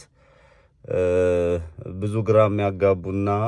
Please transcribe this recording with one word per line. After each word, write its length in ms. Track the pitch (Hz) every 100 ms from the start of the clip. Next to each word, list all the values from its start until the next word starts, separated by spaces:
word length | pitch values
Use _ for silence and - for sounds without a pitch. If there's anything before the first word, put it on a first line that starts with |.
| - _ _ _ _ _ _ _
እ፣ 160 | - 90 90 90 90 87 87 87 82 - -
ብዙ 200 | 92 104 110
ግራ 160 | 104 107
የሚያጋቡና 880 | 107 104 101 95 98 92 92 95 101 101